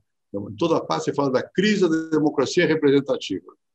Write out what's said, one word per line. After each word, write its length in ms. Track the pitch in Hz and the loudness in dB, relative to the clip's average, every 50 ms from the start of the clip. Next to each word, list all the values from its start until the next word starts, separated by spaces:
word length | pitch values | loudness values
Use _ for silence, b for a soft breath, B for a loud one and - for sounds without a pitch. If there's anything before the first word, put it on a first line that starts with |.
| _ _ _ _ _ _ - | _ _ _ _ _ _ -10
em 220 | 98 98 113 101 | -10 -10 -10 -6
toda 280 | 104 165 165 156 131 - | -4 0 0 0 0 0
parte 200 | - 160 160 156 | -2 -4 -2 -2
se 100 | 147 127 | -2 -2
fala 160 | 143 143 139 | 0 -2 0
da 120 | 127 120 | 0 -2
crise 460 | - - _ - 190 214 208 185 185 165 | -2 -2 _ 0 2 2 2 2 2 2
da 200 | 160 160 160 160 | 0 -2 -2 -2
democracia 580 | 156 151 151 147 143 147 127 - - 180 175 | 0 2 2 2 2 0 -2 0 2 0 2
representativa. 880 | 147 156 151 147 139 135 143 135 - 127 117 - - 98 87 - - - _ _ _ | 2 2 2 4 4 4 2 2 0 -4 -4 -4 -8 -8 -10 -10 -14 -20 _ _ _